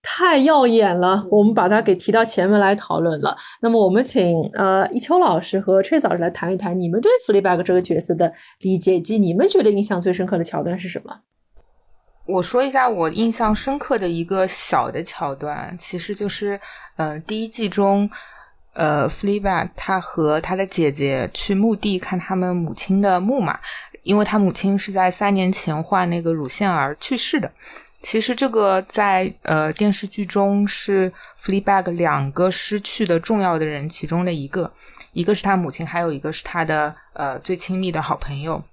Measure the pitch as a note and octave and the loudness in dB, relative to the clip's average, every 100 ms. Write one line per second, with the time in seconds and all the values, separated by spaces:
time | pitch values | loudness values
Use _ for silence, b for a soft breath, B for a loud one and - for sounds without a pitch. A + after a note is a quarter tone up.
0 | - - F4+ D4 C#4 D4+ B3 A3+ G3+ F3 | -10 0 4 6 6 6 6 6 4 4
1 | F3+ G3 F#3+ G#3+ G#3 A3+ F#3 G#3 G#3+ F3+ | 2 2 4 4 6 4 4 4 4 0
2 | - A3 A3+ - F#3 G#3 G3 G#3 - E3 | 2 2 2 2 4 4 4 2 -2 0
3 | E3 D3+ D3 - B B A#3 A#3 F#3+ G3+ | 0 0 -2 -4 B B 2 4 4 4
4 | C4+ B3+ F3 E3 - - G3 F#3+ F#3 A#3+ | 2 2 2 2 -2 0 2 2 2 -2
5 | - F4+ D#4+ E3+ - G3 F#3+ F#3+ F#3+ D#4 | 2 4 4 2 0 -2 2 2 4 2
6 | G#3 E3+ E3+ F3 F3 F#3+ G3+ F#3 E3+ F#3+ | 2 0 -2 -2 -4 -4 -2 -2 0 2
7 | F#4+ B4 - G3+ F#3+ F3 F3+ F3+ F3+ E3 | 4 2 4 2 4 2 4 2 2 -2
8 | F3 E3+ E3+ B B B F#3+ F#3 F#3+ F#3 | 0 0 0 B B B 0 2 4 2
9 | E3 A3 F#3+ F3 F#4+ F#4+ G#3+ G3+ G#3 F#3 | 2 2 2 4 4 6 4 2 0 0
10 | F3+ F3+ F#3 F3+ E3+ D#3 E3+ F3 F3+ - | 0 0 0 -2 -2 -4 -4 -4 -6 -10
11 | - - _ _ _ - _ _ _ - | -12 -18 _ _ _ -20 _ _ _ -20
12 | _ _ - F#3 F3 B3 C4+ C4 B3+ G3+ | _ _ -2 -2 0 0 2 2 2 2
13 | D#3+ F3+ A3+ A3+ A3 G#3+ - C#4+ - A#3 | -2 0 -2 2 0 0 -2 -4 -2 -2
14 | F#3 E3 E3+ F#3+ F#3 - - D3 B2 B2+ | 0 -2 -2 0 0 -2 -2 0 0 -6
15 | F3+ - D3+ C#3 D3 C#3+ - F3+ - F3+ | -10 -8 -8 -6 -8 -8 -10 -10 -10 -8
16 | E3 G3+ G#3 - G#3 G3 B B B - | -8 -6 -6 -4 -6 -6 B B B -6
17 | D#3 D3+ - A3 A3 - G#3 G3 G3 G3+ | -6 -6 -8 -6 -6 -4 -2 2 2 4
18 | G3+ B B B B _ _ - D#3 D3 | 0 B B B B _ _ -4 0 0
19 | C#3 - G3+ G3+ G3 F3 F3 - - F#3+ | -2 -2 -2 -2 -2 -2 -4 -8 -4 -4
20 | - - D3+ D3+ D#3+ F#3 F#3+ - D#3 C#3+ | -4 -2 0 0 -2 -4 -2 0 0 0
21 | C#3 C3 G#2 - - G3 A3+ G3+ G#3 F#3 | -2 -2 -4 -6 -2 0 2 0 -2 -4
22 | - F3+ - F#3 F3+ F3+ E3 - - F#3+ | -4 -6 -4 -2 -2 -2 -4 -8 0 2
23 | G3+ F3+ G3 C4+ G3 - B B B - | 4 2 2 0 -2 -4 B B B -12
24 | - G#3 G#3 G#3 F#3+ - G3 G3 - F#3+ | 0 2 2 2 2 2 0 0 -2 0
25 | F#3 F3+ G3+ G3 F#3 F#3+ - D3+ D#3+ G3 | 0 0 0 2 2 0 -2 -4 0 0
26 | F3 E3+ E3 E3 C3+ - G3+ E3 C#3 D3+ | 0 -2 -2 -2 -4 -2 0 0 -2 -4
27 | - B3+ - D4+ - _ B B B B | -4 -4 -2 -2 -4 _ B B B B
28 | - A3 A3 A#3+ C4+ A3 G3+ F#3+ F#3+ - | -4 -2 -2 -2 0 2 2 2 -2 -2
29 | G3+ F#3+ F#3+ - - D#3 D#3 D#3 G#3 G3 | 2 2 0 -6 -2 0 0 0 0 0
30 | G3 - F#3+ G3+ G3 G3+ G3+ - - G3 | -6 -8 -4 0 2 2 0 -2 -2 0
31 | F#3 B B B - G3 G3 G3 F#3 E3+ | 0 B B B -4 -2 2 0 0 -2
32 | E3+ D3 C#3 C#3+ F#3 F3+ - G#3 - - | 0 0 -2 0 0 0 -4 -6 -4 -4
33 | G3+ E3 - G#3+ F#3 D#3+ D#3 D3 D3+ - | 0 0 0 0 0 0 -2 -4 -6 -8
34 | - E3+ F3+ D#3+ C#3 F#3 E3 B B B | -4 -2 -2 -4 -6 -6 -6 B B B
35 | B E3 F3 G#3 G3 F#3+ E3 - E3 E3+ | B -4 0 0 2 0 0 -6 -6 -4
36 | E3+ C#3+ D3+ D#3+ - F3 D#3+ D#3 D3+ D#3+ | -4 -4 -6 -8 -6 -4 -2 0 -2 -6
37 | b - C#3 B2+ - F3+ - F#3 F#3 E3+ | b -8 -8 -8 -8 -6 -4 -4 -2 -4
38 | D#3 C#3 - C#3 D#3 D#3+ - | -4 -6 -6 -8 -6 -8 -10